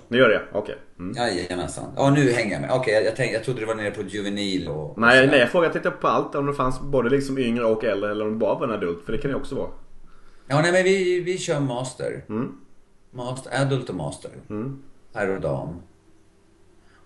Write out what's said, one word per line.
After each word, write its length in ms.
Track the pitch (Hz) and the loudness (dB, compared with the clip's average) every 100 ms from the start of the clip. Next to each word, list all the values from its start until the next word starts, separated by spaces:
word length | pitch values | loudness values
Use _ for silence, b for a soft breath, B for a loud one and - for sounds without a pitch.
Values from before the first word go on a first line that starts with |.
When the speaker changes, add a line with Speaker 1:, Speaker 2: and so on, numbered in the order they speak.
| - | -2
Speaker 1:
Ni 80 | 120 | 6
gör 100 | 120 | 6
det? 140 | 95 - | 6 0
Okej. 220 | 101 - - - - | -6 -6 -10 -16 -12
Mm. 180 | 90 117 | -8 -2
Speaker 2:
Jajamensan. 760 | 117 90 90 92 80 - - - | -2 -2 -4 -4 -6 -8 -10 2
Ja, 140 | 139 | 4
nu 200 | 147 131 | 6 6
hänger 200 | 120 104 | 4 0
jag 80 | 78 | -2
med. 100 | 71 | -2
Okej, 220 | 123 110 | 0 2
jag, 100 | 107 | 2
jag 120 | 107 110 | 2 0
tänkte, 180 | 120 110 | 0 0
jag 80 | |
trodde 160 | 131 117 | -2 -4
det 60 | 110 | -2
var 80 | |
nere 160 | 110 104 | -2 -2
på 120 | 104 | -4
juvenil 680 | 95 104 101 101 101 92 78 | -6 -6 -4 -2 -2 -2 -4
och, 220 | 76 76 | -6 -8
och 80 | - | 2
Speaker 1:
Nej, 180 | 117 131 | 6 8
Speaker 2:
sådär. 120 | 139 | 8
Speaker 1:
nej, 100 | 143 | 6
jag 100 | 117 | 4
frågar, 200 | 180 156 | 4 2
tänkte 200 | 165 175 | 0 -4
på 180 | - 156 | -2 2
allt, 260 | 120 151 | 2 0
om 120 | 147 143 | -2 -2
det 80 | |
fanns 260 | 143 131 - | 0 -2 -2
både 300 | 139 135 117 | 0 2 4
liksom 280 | 139 135 135 | 2 0 -2
yngre 260 | 117 120 | 0 2
och 200 | 113 107 | 2 2
äldre, 260 | 117 98 104 | 0 0 -2
eller 140 | 104 | -2
om 60 | 107 | -2
det 40 | 110 | 0
bara 160 | 104 135 | 0 0
var 60 | 135 | -2
en 60 | |
adult, 320 | 104 87 85 | -2 -2 -4
för 80 | - | -4
det 60 | 113 | -2
kan 120 | 139 | -2
det 60 | - | -4
också 180 | - | -4
vara. 160 | 120 90 - - - - b b b - | -6 -6 -8 -14 -16 -16 b b b -2
Speaker 2:
Ja, 140 | 143 | 2
nej, 100 | 175 | 4
men 120 | 185 | 4
vi, 360 | 185 196 180 180 | 4 4 2 0
vi 180 | 170 185 | -2 -4
kör 220 | - 147 | -2 0
master. 640 | 135 120 135 - 58 60 - | 0 -2 -6 -6 -6 -6 -6
Speaker 1:
Mm. 240 | 107 135 - - - - - _ | -6 -6 -8 -20 -20 -20 -20 _
Speaker 2:
Master, 500 | 127 123 131 - 127 | -10 -8 -8 -4 0
adult 260 | 135 131 - | 0 0 -2
och 60 | |
master. 360 | 92 71 - - - - | -6 -6 -8 -14 -16 -10
Speaker 1:
Mm. 320 | 104 131 135 - - - | -8 -6 -10 -16 -20 -14
Speaker 2:
Herr 140 | 107 95 | -4 -2
och 120 | 95 | -2
dam. 420 | 78 67 73 87 - _ _ - _ _ _ _ _ - b b | -2 -4 -6 -10 -16 _ _ -20 _ _ _ _ _ -20 b b